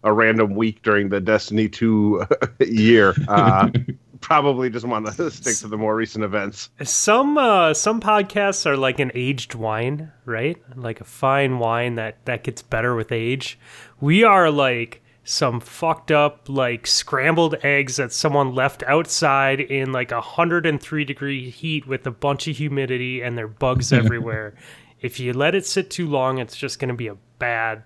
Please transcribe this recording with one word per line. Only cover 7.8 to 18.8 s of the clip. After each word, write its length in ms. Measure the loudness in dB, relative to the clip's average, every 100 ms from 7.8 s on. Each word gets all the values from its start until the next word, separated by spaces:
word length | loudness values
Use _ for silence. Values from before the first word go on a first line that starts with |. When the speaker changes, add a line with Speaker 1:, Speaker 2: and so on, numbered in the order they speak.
| 0 -2
Speaker 3:
podcasts 640 | 2 2 2 0 0 0 0
are 100 | 0
like 220 | 0 0
an 120 | -4 -2
aged 380 | -4 -4 -8 -6
wine, 560 | -4 -2 -4 -6 -10 _ -8
right? 320 | -4 -4 -6 -14 -12
Like 240 | -10 -10
a 20 | -14
fine 540 | -2 2 2 2 0
wine 360 | 0 0 -2 -4
that, 300 | -8 -10 -8
that 180 | -6
gets 180 | -6 -10
better 320 | -6 -2 0 -2
with 160 | -4
age. 460 | -4 -2 -4 -8 -14 -20 -20 -20 _
We 220 | 2 6 6
are 240 | 6 6
like 500 | 4 2 0 -6 -12 _ _ -8
some 360 | -2 0 -2
fucked 500 | -8 -4 -2 -2 2
up, 380 | 4 4 0 -6
like, 360 | -2 -2 -2 -2
scrambled 680 | -2 -2 0 2 2 2 0
eggs 320 | 0 2 0 -4
that 160 | -4
someone 420 | -2 0 2 0
left 300 | 0 -2 -2